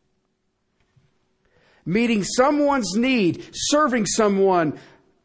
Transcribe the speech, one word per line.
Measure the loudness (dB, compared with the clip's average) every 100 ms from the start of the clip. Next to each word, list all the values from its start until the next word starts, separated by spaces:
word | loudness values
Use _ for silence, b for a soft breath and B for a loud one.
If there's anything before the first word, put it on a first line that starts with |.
| _ _ _ _ _ _ _ _ _ _ _ _ _ _ b b b b
Meeting | b -2 0 0
someone's | -2 0 2 2 0 0 -2
need, | -2 0 0 0 -2 -10
serving | -10 -2 0 2 0 -2
someone, | 0 0 2 2 2 0 -6 B B B _